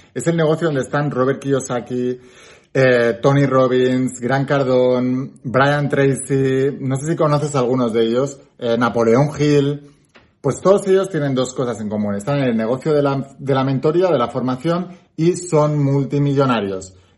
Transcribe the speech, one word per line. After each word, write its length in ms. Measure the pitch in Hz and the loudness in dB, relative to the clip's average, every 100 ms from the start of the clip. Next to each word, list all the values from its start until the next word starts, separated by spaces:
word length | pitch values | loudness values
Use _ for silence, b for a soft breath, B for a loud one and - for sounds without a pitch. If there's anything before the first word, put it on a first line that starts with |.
| b | b
Es 120 | 127 165 | -6 -2
el 100 | 165 | 0
negocio 300 | 156 156 170 | 0 0 -2
donde 120 | 139 | -2
están 300 | 123 143 147 | -4 -2 -2
Robert 280 | 123 127 135 | 0 0 -2
Kiyosaki, 840 | 139 135 127 123 110 123 123 127 B B B B B | -2 -2 -2 -8 -6 -4 -4 -6 B B B B B
eh, 460 | 135 131 123 117 113 | 2 4 4 2 2
Tony 240 | 139 139 | 2 4
Robbins, 760 | 139 131 127 127 127 127 127 - | 2 2 2 2 2 2 -2 -4
Grant 300 | 120 139 139 | -2 -2 0
Cardone, 840 | 139 127 127 127 123 127 127 139 - | 0 2 2 2 2 0 -2 -6 -10
Brian 460 | 127 127 139 147 139 | -2 2 2 2 0
Tracy, 880 | 139 139 131 - 139 135 131 139 127 | 2 2 0 -2 0 0 0 0 -2
no 160 | 135 135 | -4 -4
sé 140 | 151 | -4
si 60 | 165 | 0
conoces 380 | 156 147 151 | 0 0 0
a 40 | 139 | -2
algunos 340 | 120 131 120 | 0 0 0
de 100 | 113 | 0
ellos, 380 | 113 120 139 - - - | 0 0 -2 -6 -20 -8
eh, 200 | 120 117 | -2 0
Napoleón 500 | 120 117 113 120 147 - | 0 0 2 4 2 0
Hill. 520 | 147 143 139 147 B B B B B B | 2 2 2 -4 B B B B B B
Pues 220 | 139 123 | -6 -2
todos 260 | 185 196 190 | 2 2 4
ellos 220 | 190 190 | 2 2
tienen 240 | 156 143 | -2 -2
dos 180 | 127 127 | -2 -2
cosas 260 | - 123 107 | -2 -6 -4
en 80 | 107 | -6
común. 240 | 104 104 | -4 -4
Están 240 | 101 120 143 | -4 -4 -2
en 60 | |
el 120 | 131 113 | 0 0
negocio 380 | 110 131 156 | -2 -2 0
de 80 | 147 | 0
la, 340 | 139 139 - - | 2 -2 -6 -10
de 160 | 139 | -2
la 80 | 135 | 0
mentoría, 460 | 135 135 156 170 185 | 0 0 0 2 2
de 100 | 143 | 2
la 100 | 120 | 0
formación, 600 | 131 123 127 160 175 180 B B - | -2 -4 -4 -2 -2 -4 B B -2
y 200 | 165 180 | 0 0
son 480 | - 151 151 147 | 0 2 2 2
multimillonarios. 1120 | 139 139 131 143 143 139 135 117 101 95 - - b | 0 0 -2 -2 0 2 2 0 -2 -6 -10 -20 b